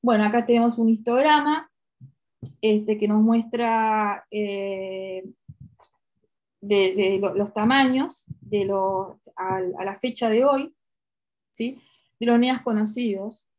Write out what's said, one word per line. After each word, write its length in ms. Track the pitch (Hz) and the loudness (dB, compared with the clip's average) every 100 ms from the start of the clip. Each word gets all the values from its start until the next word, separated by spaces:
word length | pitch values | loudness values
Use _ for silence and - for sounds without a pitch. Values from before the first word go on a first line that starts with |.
Bueno, 200 | 240 220 208 | 2 2 2
acá 180 | 233 233 | 2 2
tenemos 320 | 233 233 233 | 2 2 2
un 100 | 226 | 2
histograma, 800 | 220 226 247 302 302 294 320 320 _ _ _ - _ _ _ 131 - | 2 0 2 4 4 2 -2 -4 _ _ _ -20 _ _ _ -18 -2
este, 380 | 220 214 214 214 | 0 2 0 -2
que 100 | 208 | 0
nos 140 | 214 | 4
muestra, 1040 | 220 233 226 233 233 226 220 214 208 202 - | 4 2 0 -2 0 0 0 0 -2 -4 -8
eh, 920 | 214 208 196 196 190 190 190 190 185 190 - - - - _ _ _ _ _ _ _ _ _ | -6 -6 -4 -6 -6 -8 -8 -10 -10 -12 -20 -20 -20 -20 _ _ _ _ _ _ _ _ _
de, 360 | 202 202 190 190 | 0 2 2 2
de 240 | 190 196 | 0 0
lo-, 160 | 196 196 | -2 -2
los 180 | 202 | -4
tamaños 720 | - 220 269 262 254 330 - _ - | 0 2 4 4 0 -4 -8 _ -20
de 240 | - 208 196 | -6 -4 -2
los, 520 | 196 190 190 190 - _ - | -2 -2 -2 -6 -14 _ -10
al-, 400 | 190 190 180 - | -4 -4 -4 -6
a 80 | 190 | -8
la 140 | 196 | -6
fecha 280 | 254 247 233 | -8 -4 0
de 160 | 220 | 2
hoy, 300 | 269 269 302 _ _ _ _ _ _ _ _ | 4 2 -2 _ _ _ _ _ _ _ _
¿sí? 280 | _ 233 269 _ _ _ _ | _ -8 -8 _ _ _ _
De 60 | 233 | 2
los 140 | 233 | 4
neas 240 | 247 254 | 2 0
conocidos 840 | 254 214 214 226 240 196 202 233 _ | -2 -2 -2 -2 -4 -4 -8 -14 _